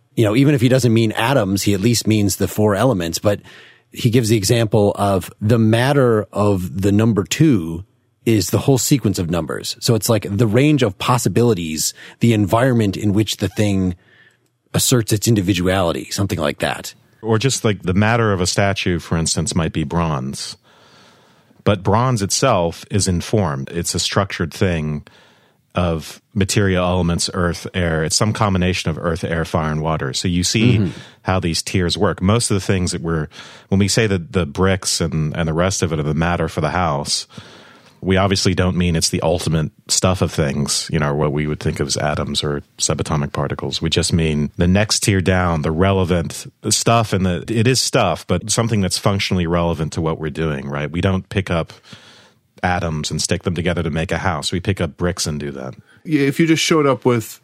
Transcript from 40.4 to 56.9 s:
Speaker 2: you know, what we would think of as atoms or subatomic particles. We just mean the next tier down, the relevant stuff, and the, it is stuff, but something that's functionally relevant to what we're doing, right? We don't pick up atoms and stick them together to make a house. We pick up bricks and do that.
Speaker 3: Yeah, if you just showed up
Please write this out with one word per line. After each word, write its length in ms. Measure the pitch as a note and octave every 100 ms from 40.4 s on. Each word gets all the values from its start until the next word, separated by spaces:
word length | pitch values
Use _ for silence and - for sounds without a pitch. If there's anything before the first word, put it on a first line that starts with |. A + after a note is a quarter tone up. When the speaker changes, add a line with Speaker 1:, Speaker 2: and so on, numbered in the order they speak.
| C#2+ C#2+ C#2+ - -
Speaker 2:
you 60 | D#2
know, 120 | D2
what 180 | D2 D2+
we 140 | D2 D2+
would 100 | D2+
think 200 | F#2+ D2+
of 60 | C#2
as 80 | -
atoms 460 | D2 D2 C#2+ C#2+
or 180 | D2+ C#2+ - -
subatomic 540 | - D2+ - D#2 D2
particles. 500 | - C#2 - C2+ -
We 80 | D#2+
just 220 | F2 D#2
mean 380 | E2+ D#2+ D2 D2 -
the 120 | F2
next 320 | G2 G#2+ -
tier 200 | - F#2+
down, 420 | F2 F#2 F2+ D#2+
the 100 | D#2+
relevant 720 | D#2+ G2 F#2+ F2 F2 D2 - - _ G#2
stuff, 420 | - - A#2 G#2+
and 140 | G2 F#2
the, 180 | E2+ -
it 180 | A2+ A2+
is 140 | B2+
stuff, 440 | - C3+ G2 D#2 -
but 240 | F2+ G#2+
something 300 | - A2+ A2
that's 180 | F#2 -
functionally 480 | G#2+ G2 - F#2 E2
relevant 440 | F2 E2+ D#2 D#2
to 60 | -
what 180 | D#2+ E2
we're 100 | D#2
doing, 380 | C#2+ D#2+ C#2 C#2
right? 200 | C#2+ D2
We 100 | F2
don't 280 | G2 F#2+ -
pick 220 | G2+ F#2
up 220 | E2+ D#2 - - - - - - _ _ -
atoms 480 | F2+ F2 E2+ D#2 -
and 100 | D#2
stick 200 | - F2
them 120 | G2+
together 280 | E2+ E2+ E2+
to 80 | E2
make 200 | D#2+ D#2+
a 60 | E2
house. 340 | F#2 D#2 -
We 80 | F#2
pick 200 | G2+ F#2
up 160 | E2+ -
bricks 300 | F2 E2+ E2
and 120 | D2
do 120 | C#2+
that. 220 | C2+ C2 - _ _
Speaker 3:
Yeah, 180 | - D3
if 180 | C#3 C3+
you 60 | D#3+
just 160 | D#3
showed 240 | - D#3+
up 180 | C#3+